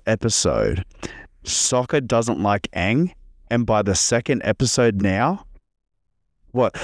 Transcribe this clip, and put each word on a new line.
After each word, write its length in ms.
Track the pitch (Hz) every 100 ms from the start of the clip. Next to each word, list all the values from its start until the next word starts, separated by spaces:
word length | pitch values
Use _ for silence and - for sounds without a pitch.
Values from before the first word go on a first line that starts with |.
| -
episode, 760 | 110 113 - 87 58 53 85 - - - - - _
Sokka 640 | - - - 127 123 151 123
doesn't 360 | 117 117 92
like 260 | 101 101 -
Aang, 420 | 92 92 123 180 - - - -
and 140 | 120 117
by 160 | 107
the 100 | 101 95
second 460 | - 117 - 127
episode 580 | - 107 127 - 117 101
now, 440 | 98 95 135 196 - - _ _ _ _ _ _ _ _ _
what, 240 | 123 113 -